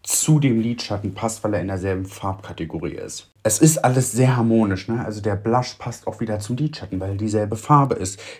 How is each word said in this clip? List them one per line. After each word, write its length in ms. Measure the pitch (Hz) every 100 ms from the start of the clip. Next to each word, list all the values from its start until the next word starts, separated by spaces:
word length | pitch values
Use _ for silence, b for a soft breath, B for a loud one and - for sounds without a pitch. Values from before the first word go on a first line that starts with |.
zu 360 | - - - 156
dem 220 | 135 113
Lidschatten 520 | 113 120 - 98 98
passt, 300 | - 113 -
weil 120 | 107 101
er 40 |
in 80 | 95
derselben 380 | 92 98 92 95
Farbkategorie 880 | - 98 95 - 85 82 82 80
ist. 360 | - - - - _
Es 160 | 110 -
ist 200 | 160 160
alles 340 | 123 127 123
sehr 240 | 113 127 123
harmonisch, 500 | 113 113 104 92 -
ne? 160 | 117
Also 160 | 110 107
der 160 | 107 98
Blush 380 | 110 123 127
passt 340 | - 120 117 -
auch 140 | -
wieder 180 | 110 107
zum 160 | 104 127
Lidschatten, 460 | 151 - - 95
weil 160 | 98 98
dieselbe 400 | 107 107 104 113
Farbe 380 | - 147 131 -
ist. 260 | 95 - B B